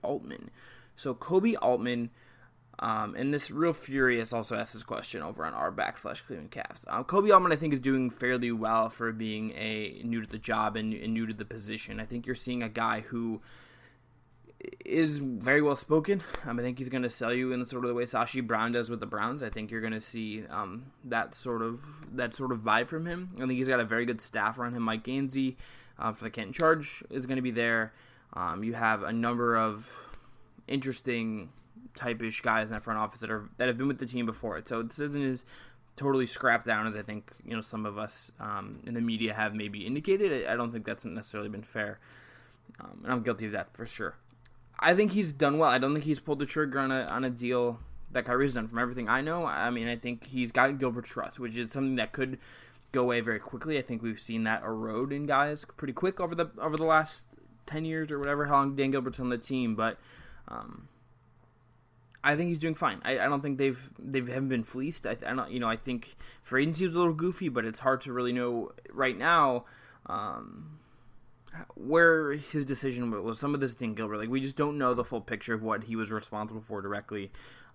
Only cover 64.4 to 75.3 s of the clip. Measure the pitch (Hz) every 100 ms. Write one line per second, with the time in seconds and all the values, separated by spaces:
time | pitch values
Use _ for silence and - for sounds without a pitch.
64.4 | 135 123 113 127 143 - 98 117 - 127
65.4 | 107 123 113 113 - 120 - - - -
66.4 | - 131 147 160 185 170 175 156 180 175
67.4 | 170 120 110 110 135 131 139 123 123 123
68.4 | 123 117 101 - - - 131 104 151 170
69.4 | 143 123 - - - - - 101 104 58
70.4 | 52 - 156 151 - - - - - -
71.4 | - 165 - - 123 165 165 160 147 147
72.4 | - 151 135 131 135 123 120 107 110 113
73.4 | 143 147 135 113 120 107 107 104 110 135
74.4 | 135 135 147 147 127 123 117 117 -